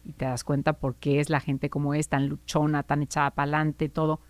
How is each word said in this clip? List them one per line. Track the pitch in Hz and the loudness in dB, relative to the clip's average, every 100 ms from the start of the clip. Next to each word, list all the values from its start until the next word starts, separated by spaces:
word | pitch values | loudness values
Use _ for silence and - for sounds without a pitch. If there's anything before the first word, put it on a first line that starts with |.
y | - | -18
te | - | -6
das | 131 123 | -4 -4
cuenta | - 143 147 | -2 0 0
por | 147 135 123 | 0 -4 -2
qué | 143 143 | 0 2
es | 147 | 2
la | 147 | 0
gente | 147 135 147 | 0 -2 -2
como | - 143 | -2 0
es, | 147 156 | 0 0
tan | 139 139 | 0 0
luchona, | 147 - 156 151 147 | -4 -2 0 2 0
tan | - 143 | 0 -2
echada | 143 156 143 | 0 0 0
pa'lante, | - 143 151 156 143 151 | 0 0 2 0 0 -2
todo, | 160 156 156 | 0 0 0